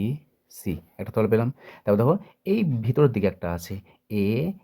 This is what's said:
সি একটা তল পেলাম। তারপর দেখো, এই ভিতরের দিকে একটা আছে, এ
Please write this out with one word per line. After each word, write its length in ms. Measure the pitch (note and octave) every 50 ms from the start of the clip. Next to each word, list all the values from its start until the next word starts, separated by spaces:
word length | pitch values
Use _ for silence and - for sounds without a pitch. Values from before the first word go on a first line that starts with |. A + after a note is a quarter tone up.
| G2+ A#2 C#3+ D3+ - _ _ _ _ _
সি 220 | - - - G2+ D#2+ D#2 - _ _
একটা 140 | - G2 - -
তল 100 | A2+ G#2+
পেলাম। 220 | G#2 A2+ A2 A#2+ B2+ - - - - - -
তারপর 160 | _ G#2 G#2 G#2
দেখো, 140 | A#2 C#3 F3+ G3+ - - _ _ _
এই 140 | F#3 G3+ A3+ G3+ D#3 B2 A2+ A2
ভিতরের 280 | A#2+ B2 D3+ D3+ C3
দিকে 160 | A2+ G#2 G2
একটা 200 | F#2+ - - - E2+ F2
আছে, 220 | F2 - - G2 G2+ - _ _ _ _ _
এ 180 | G#2+ G#2 G2 G2+ A2+ B2+ D#3 F#3+ G3 -